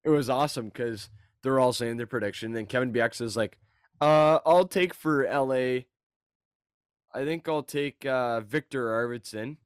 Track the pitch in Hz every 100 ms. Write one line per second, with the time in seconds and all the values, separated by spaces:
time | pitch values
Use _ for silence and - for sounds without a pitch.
0 | 151 151 135 131 147 - 110 - 120 107
1 | - - _ _ 131 131 127 120 117 117
2 | 117 123 104 - 113 113 107 127 127 117
3 | 117 - 117 110 104 _ _ _ _ _
4 | 147 151 151 160 - 180 185 190 180 -
5 | 156 143 131 139 135 131 127 127 127 _
6 | _ _ _ _ _ _ _ _ _ _
7 | _ 123 143 165 160 156 139 143 143 -
8 | 139 131 123 117 107 151 - 135 117 113
9 | 120 120 - 107 120 151